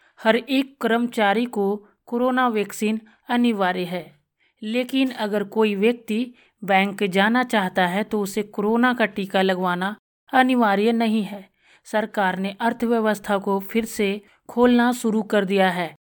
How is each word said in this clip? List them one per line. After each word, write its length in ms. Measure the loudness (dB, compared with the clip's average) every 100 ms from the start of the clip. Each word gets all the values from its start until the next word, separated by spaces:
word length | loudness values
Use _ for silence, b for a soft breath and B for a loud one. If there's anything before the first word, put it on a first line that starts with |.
| b b
हर 160 | 0 0
एक 400 | 0 -2 -2 -2
कर्मचारी 640 | 0 0 0 0 2 2 -2
को 300 | -2 -2 -2 b b -8
कोरोना 400 | -2 0 2 0
वैक्सीन 520 | 0 -4 -4 -2 -4 -8 b b
अनिवार्य 560 | 0 2 2 0 -2
है, 200 | -4 -8 -10 _ _ _ _ _
लेकिन 480 | -6 -4 -2 0 0
अगर 340 | -2 -2 -2 -2
कोई 280 | 0 0
व्यक्ति 600 | 2 0 0 -4 -4 -4 B B B
बैंक 420 | 0 2 2 -2
जाना 380 | -2 2 2 2
चाहता 420 | 0 0 0 0 0
है 160 | 0
तो 160 | -4 -4
उसे 220 | -4 -6
कोरोना 500 | -6 -4 0 2 2
का 120 | 2 -2
टीका 360 | -2 -2 0
लगवाना 520 | 2 0 -2 -2 -4 -8 _ _ _
अनिवार्य 600 | 2 4 4 2 2 2
नहीं 300 | 2 0 0
है। 260 | -4 -10 -18 b b b -6
सरकार 520 | -4 -4 0 0 0
ने 180 | -4 -2
अर्थव्यवस्था 800 | -2 0 0 2 0 -2 -2 -2
को 200 | -2 -4
फिर 240 | -2 -4 -4
से 340 | -2 -2 -4 b b b
खोलना 420 | 2 4 6 2
शुरू 300 | 0 -2 -2
कर 220 | 0 0
दिया 260 | 2 2 2
है 240 | 0 -6 -10